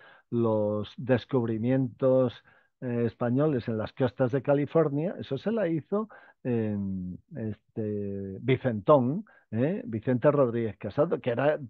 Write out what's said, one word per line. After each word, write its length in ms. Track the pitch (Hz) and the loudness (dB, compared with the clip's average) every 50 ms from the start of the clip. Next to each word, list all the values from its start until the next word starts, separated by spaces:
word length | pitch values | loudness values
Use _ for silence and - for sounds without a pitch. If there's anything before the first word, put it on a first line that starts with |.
| - - - - _ _ | -20 -20 -20 -20 _ _
los 640 | 120 117 117 113 110 107 104 104 104 104 104 - - | -2 0 2 2 2 2 2 0 0 -2 -4 -6 -10
descubrimientos, 1400 | - 131 120 131 117 - - - 131 117 113 113 110 110 123 131 135 135 123 107 - - 131 131 131 131 120 - - - _ _ _ _ _ _ _ | -8 -2 0 0 0 0 0 -2 0 0 0 -2 -2 0 0 2 0 0 -2 -2 0 2 2 4 4 2 2 -2 -6 -14 _ _ _ _ _ _ _
eh, 240 | 127 123 120 120 120 | -8 -6 -2 -2 -2
españoles 600 | 113 - - 120 120 120 131 147 160 147 123 - - | -2 -2 -2 -2 0 2 2 2 2 0 -2 -2 -2
en 80 | 117 110 | -4 -4
las 140 | 107 - - | -4 -6 -2
costas 400 | - 135 120 - - 135 123 110 | -2 -2 0 0 0 0 0 0
de 100 | 139 120 | 0 0
California, 720 | - 143 143 147 131 - 165 160 151 139 143 156 190 - - | 2 2 2 0 0 2 2 2 2 0 -2 -2 -4 -6 -8
eso 180 | - - 139 | -8 -6 -8
se 160 | 127 - 196 226 | -6 -4 -2 -2
la 160 | 226 202 170 | 0 0 0
hizo 400 | 165 160 - _ 196 208 220 208 - - - - _ _ - | -2 -2 -2 _ -2 -4 -4 -4 -10 -18 -20 -20 _ _ -4
en, 760 | 131 120 117 110 107 104 101 101 98 95 92 90 90 90 90 _ _ 175 | -2 0 0 0 0 -2 -2 -2 -4 -4 -6 -6 -8 -10 -12 _ _ -10
este, 1000 | 131 113 110 101 - _ _ _ - 110 107 107 104 101 101 98 98 98 98 95 95 | -8 -8 -8 -8 -10 _ _ _ -6 -6 -4 -4 -4 -6 -6 -6 -8 -8 -10 -10 -4
Vicentón, 840 | - 120 131 120 - 131 113 104 95 - 151 143 123 123 147 196 214 - - _ _ _ | 0 0 0 2 2 0 -2 0 4 6 6 6 6 4 -2 -4 -6 -10 -16 _ _ _
¿eh? 320 | - 110 127 151 190 214 - | -4 -2 0 0 -2 -2 -6
Vicente 460 | - 110 107 - - 127 123 - 151 | -6 -8 -4 -2 0 0 2 4 4
Rodríguez 480 | 143 147 135 120 113 117 117 110 101 - | 4 4 4 2 2 0 -2 -4 -4 -6
Casado, 420 | - 107 - - 151 175 180 143 | -8 -4 0 0 0 0 0 -2
que 100 | - 131 | -2 -2
era 300 | 120 117 135 147 151 151 147 113 | -2 0 2 2 0 0 -4 -10